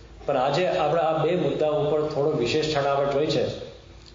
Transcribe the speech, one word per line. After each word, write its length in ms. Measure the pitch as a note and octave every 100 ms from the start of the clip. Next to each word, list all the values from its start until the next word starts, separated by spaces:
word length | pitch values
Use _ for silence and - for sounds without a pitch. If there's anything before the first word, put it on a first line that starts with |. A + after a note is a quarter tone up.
| - - -
પણ 120 | C3+
આજે 300 | C3 C#3+ F3+
આપણે 340 | - D3+ E3+
આ 160 | D#3+ D3+
બે 180 | D#3 F3+
મુદ્દા 340 | C#3+ - D3+
ઉપર 380 | D3+ D3 D3+ D3+
થોડો 240 | C#3 D3
વિશેષ 440 | C#3 A#2+ D3+ D3+ D3
છણાવટ 360 | C#3 C#3 C#3+
જોઈ 160 | C3+ D#3
છે. 180 | B2+ A#2 - - - - - -